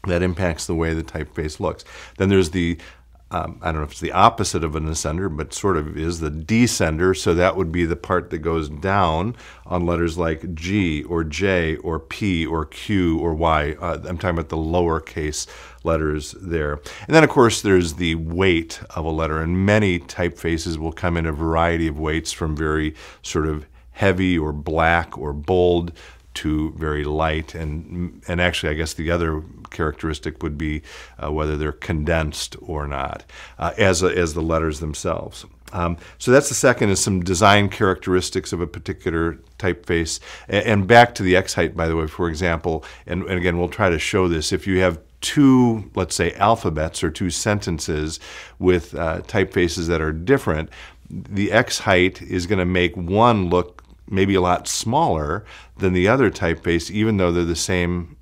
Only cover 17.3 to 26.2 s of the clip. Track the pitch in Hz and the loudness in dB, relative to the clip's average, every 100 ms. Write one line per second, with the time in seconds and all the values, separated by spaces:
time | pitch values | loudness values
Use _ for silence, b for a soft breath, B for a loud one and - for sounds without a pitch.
17.3 | - 117 104 107 92 85 73 87 82 80 | 6 4 4 4 4 4 -2 -2 -2 -4
18.3 | 85 95 85 80 - - - 80 80 80 | 0 2 2 -2 -14 -12 -8 -4 -2 -2
19.3 | 78 80 90 98 107 104 87 - - 87 | -2 -2 0 4 4 4 0 -4 -4 -4
20.3 | - 85 82 87 80 80 78 90 85 80 | -2 -4 -2 -4 -6 -6 -4 -2 0 -2
21.3 | 73 80 80 85 85 80 73 78 80 78 | -2 0 2 2 2 -2 -2 -2 -2 -4
22.3 | - 80 76 78 78 78 76 B B - | -6 -4 -2 -2 0 -2 -6 B B -6
23.3 | 85 78 76 - b b - 98 90 92 | -2 -2 -4 -10 b b 0 0 2 2
24.3 | 87 76 73 73 80 80 85 82 - 73 | 0 0 -4 -4 2 4 2 0 -10 -8
25.3 | 73 73 92 90 87 85 82 B B | -8 0 2 4 2 -2 -10 B B